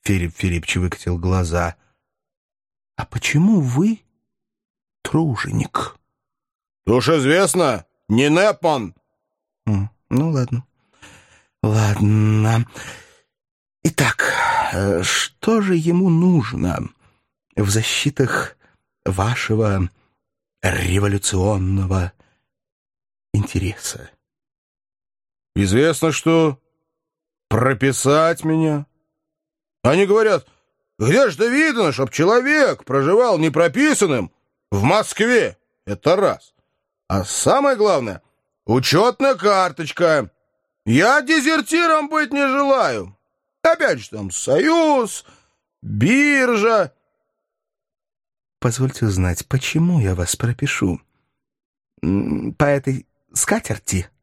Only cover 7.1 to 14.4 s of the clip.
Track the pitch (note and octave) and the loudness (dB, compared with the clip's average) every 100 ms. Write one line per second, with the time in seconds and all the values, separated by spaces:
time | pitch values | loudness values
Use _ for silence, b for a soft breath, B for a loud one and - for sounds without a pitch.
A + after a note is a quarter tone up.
7.1 | D#3+ C3 E3+ G3 F3+ D#3 G#2+ - _ - | 2 2 2 2 2 0 -2 -8 _ -2
8.1 | A2 C#3+ D#3+ G#3+ - E3+ C#3+ F#2+ _ _ | 0 2 4 2 0 -2 -2 -6 _ _
9.1 | _ _ _ _ _ - G2+ G2+ _ _ | _ _ _ _ _ -2 -2 -2 _ _
10.1 | B2 D#3+ C#3+ A#2+ A#2+ - _ b b b | -2 -2 -2 -4 -6 -8 _ b b b
11.1 | b b b b _ G#2+ G#2+ G#2+ G2 G#2 | b b b b _ -2 2 0 2 2
12.1 | G#2+ G#2+ G#2+ A2 A2+ A#2 B B B B | 2 2 2 2 0 -2 B B B B
13.1 | B B _ _ _ _ _ - - B2 | B B _ _ _ _ _ -8 -2 -2
14.1 | - - B | 0 -2 B